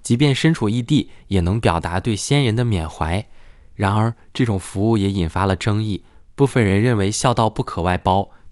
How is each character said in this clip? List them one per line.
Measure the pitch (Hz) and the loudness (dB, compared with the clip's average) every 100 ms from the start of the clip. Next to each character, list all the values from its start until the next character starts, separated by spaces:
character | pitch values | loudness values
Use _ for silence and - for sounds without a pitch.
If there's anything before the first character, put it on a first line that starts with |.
即 | - 120 | -2 2
便 | 147 131 | 2 2
身 | 160 | 2
处 | 160 107 | 2 0
异 | 120 | -2
地， | 117 147 - - - | 0 0 0 -8 -4
也 | 95 | 0
能 | 87 113 | 0 0
表 | 113 85 | 2 0
达 | 85 92 | -2 -4
对 | 120 104 | -2 -4
先 | - 143 | 0 0
人 | 123 113 | 2 0
的 | |
缅 | 120 95 80 | 0 0 -2
怀。 | - 78 92 - - - - - | -6 -4 -4 -6 -16 -20 -20 -16
然 | - 98 107 | -4 0 2
而， | 113 - - | 0 -4 -10
这 | - 117 | -2 -2
种 | 98 | -2
服 | - 95 110 | -4 -2 0
务 | 113 | 2
也 | 98 | 0
引 | 98 82 | 0 -2
发 | 87 98 | 0 0
了 | 92 | 0
争 | 110 104 | 0 -2
议， | 107 92 - - - - | -2 -6 -10 -20 -10 -2
部 | 139 | 0
分 | 131 | 2
人 | 101 98 | 2 2
认 | 123 110 | 2 2
为 | 98 | 0
孝 | - 131 | 0 0
道 | 117 110 | 2 0
不 | - | 0
可 | 123 - | -6 -2
外 | 87 90 | -2 0
包， | 98 95 98 - - | 2 0 0 -10 -18